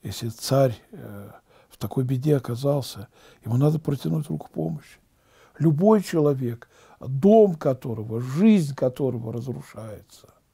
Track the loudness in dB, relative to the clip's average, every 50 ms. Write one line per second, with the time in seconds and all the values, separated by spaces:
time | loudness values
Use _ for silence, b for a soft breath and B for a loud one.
0 | _ -10 -10 -8 -8 -10 -10 -8 -4 -2 2 2 2 2 0 -4 _ _ -20 -18
1 | -16 -16 -16 -16 -16 -18 -20 -20 _ b b b b b -16 _ -10 -6 -4 -2
2 | -2 -2 -2 -2 2 2 0 0 0 -4 -8 -4 -2 -2 0 -2 -4 -6 -12 -14
3 | -16 -18 b b b b b b _ -2 0 2 2 2 2 0 -2 -4 -6 -4
4 | -4 -4 -4 -4 -4 -6 -8 -10 -10 -10 _ -6 -6 -4 -6 -8 -12 -18 -20 _
5 | _ _ b b b b b b b b b 0 2 2 2 4 4 6 4 4
6 | 2 0 0 2 2 2 2 0 -2 -6 -6 -8 -14 _ b b b b b b
7 | -10 -8 -6 2 4 6 8 8 8 6 4 0 -2 -2 -2 -2 -4 -8 -8 -8
8 | -8 -8 -6 -6 -6 -6 -2 4 6 6 6 6 4 0 -4 -2 -2 -2 0 0
9 | -2 -2 -2 -4 -6 -8 -8 -8 -8 -8 -10 -10 -12 -16 -18 -18 -16 -16 -16 -16
10 | -18 _ -20 -20 -20 -20 _ _ _ _